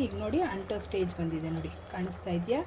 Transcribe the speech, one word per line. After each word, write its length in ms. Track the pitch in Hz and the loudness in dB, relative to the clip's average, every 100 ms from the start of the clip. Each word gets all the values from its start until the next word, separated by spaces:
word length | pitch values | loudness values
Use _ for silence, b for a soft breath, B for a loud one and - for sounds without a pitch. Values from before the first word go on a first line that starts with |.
ಈಗ 100 | 240 196 | 2 0
ನೋಡಿ, 180 | 214 294 349 | 2 2 2
ಅಂಟೋ 260 | 190 - 208 - | 0 -2 -2 0
ಸ್ಟೇಜ್ 260 | 196 180 175 | 2 2 0
ಬಂದಿದೆ 300 | 165 160 160 160 | 0 0 -2 -2
ನೋಡಿ, 160 | - - - | -4 -8 -8
ಕಾಣಿಸ್ತಾ 380 | 185 185 - 190 175 | -4 -4 -4 0 0
ಇದೆಯಾ? 220 | 175 269 | 4 2